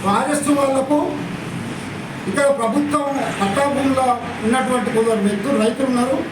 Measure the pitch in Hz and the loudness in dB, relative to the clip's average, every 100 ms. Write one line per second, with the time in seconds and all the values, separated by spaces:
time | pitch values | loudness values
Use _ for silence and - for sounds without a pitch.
0 | 196 214 277 285 285 285 269 269 - 294 | 2 0 0 0 2 2 2 2 2 2
1 | - - - - - - - - - - | 0 -4 -6 -8 -8 -8 -8 -8 -10 -10
2 | - - - 233 277 247 226 285 294 294 | -10 -8 -4 2 2 2 2 0 0 0
3 | 277 277 220 165 196 262 277 262 269 262 | -2 -2 -4 -2 0 2 0 2 2 2
4 | 262 240 - - 220 254 247 247 214 220 | 2 0 -4 -4 0 2 2 0 0 2
5 | 226 214 202 214 254 220 220 247 262 247 | 2 2 2 0 0 2 2 2 0 2
6 | 254 269 - | 0 0 -2